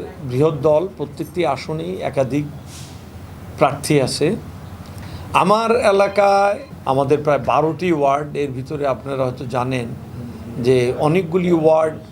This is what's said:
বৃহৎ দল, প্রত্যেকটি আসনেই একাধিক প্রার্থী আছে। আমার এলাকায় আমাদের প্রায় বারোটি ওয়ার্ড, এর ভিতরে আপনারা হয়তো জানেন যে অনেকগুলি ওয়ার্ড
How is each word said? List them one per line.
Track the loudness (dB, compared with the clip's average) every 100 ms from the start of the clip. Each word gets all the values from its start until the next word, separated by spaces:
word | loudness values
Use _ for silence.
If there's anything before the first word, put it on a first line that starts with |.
| -8 -10
বৃহৎ | -4 2 2
দল, | 2 4 4 2 -4
প্রত্যেকটি | -10 -8 -8 -2 -2
আসনেই | -2 -4 -6 -6 -6
একাধিক | -4 0 0 0 -4 -8 -14 -16 -16 -16 -18 -18 -18 -16 -16 2
প্রার্থী | 2 2 2 2
আছে। | 2 0 0 0 -6 -16 -16 -16 -16 -14 -14 -14 -2
আমার | 2 4 4 4 2
এলাকায় | 4 4 4 4 4 4 4 0 -6 -8 -2
আমাদের | 0 2 2
প্রায় | 2 2
বারোটি | 2 2 2 0 0
ওয়ার্ড, | 2 2 2 -2 -4
এর | -4
ভিতরে | -4 -8 -4 -2
আপনারা | -2 -4 -4
হয়তো | -2 -4 -4
জানেন | -2 -2 -2 -4 -10 -12 -14 -12 -14 -12 -2
যে | 4 4 4 2
অনেকগুলি | 2 2 2 0 2
ওয়ার্ড | 4 6 4 2 -2 -12